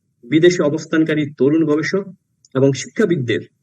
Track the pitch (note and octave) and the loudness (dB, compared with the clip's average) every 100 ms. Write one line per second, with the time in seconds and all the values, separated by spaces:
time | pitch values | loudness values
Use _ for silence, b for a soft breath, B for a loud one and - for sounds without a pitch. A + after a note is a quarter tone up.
0 | _ _ A#2+ D#3 F3 F3 D3+ D#3 - D#3+ | _ _ -4 2 2 2 -2 -4 -2 0
1 | D#3+ D3+ C#3+ - C3 D#3+ D3+ D3 D3+ F#3+ | 0 0 -4 0 2 2 2 0 -2 -4
2 | G3 - _ _ _ C3 C#3 C3+ - - | -6 -14 _ _ _ 0 2 0 -4 -2
3 | G3+ E3+ A#2+ F2 - _ | 0 0 -2 -4 -6 _